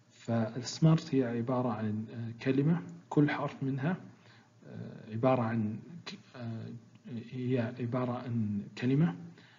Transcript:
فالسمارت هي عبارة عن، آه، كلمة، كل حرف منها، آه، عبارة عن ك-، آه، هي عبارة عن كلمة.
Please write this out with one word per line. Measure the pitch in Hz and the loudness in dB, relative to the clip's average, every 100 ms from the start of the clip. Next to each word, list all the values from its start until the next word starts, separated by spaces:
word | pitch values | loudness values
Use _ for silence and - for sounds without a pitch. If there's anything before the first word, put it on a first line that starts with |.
| _ | _
فالسمارت | - - 117 113 - 117 - 160 160 - | -12 -2 0 0 -2 -6 4 6 6 4
هي | 131 | 2
عبارة | 120 120 117 127 123 | 2 0 0 0 0
عن، | 107 110 107 110 | 0 -2 -2 -4
آه، | 120 113 - | -6 -8 -4
كلمة، | 135 135 147 170 - - - | 0 2 4 2 -2 -14 -2
كل | 151 147 | 4 4
حرف | - 139 - | 2 -4 -4
منها، | 135 135 143 190 - - - - - _ - | -2 0 0 -2 -6 -20 -20 -20 -20 _ -16
آه، | - 117 - - | -12 -12 -12 -10
عبارة | 110 131 127 | 0 2 4
عن | 113 117 107 110 - 170 - | 2 0 0 -4 -10 -14 -14
ك-، | - - 127 | -14 -16 -12
آه، | 117 113 113 120 - - 202 117 - | -10 -8 -10 -12 -16 -20 -12 -10 -8
هي | 127 123 127 117 - | -6 0 0 0 -2
عبارة | 120 127 123 | -4 -2 -2
عن | 123 127 117 104 101 - - | -4 -2 -2 0 -2 -6 -2
كلمة. | 123 139 170 - - - - | 2 4 4 2 -10 -16 -20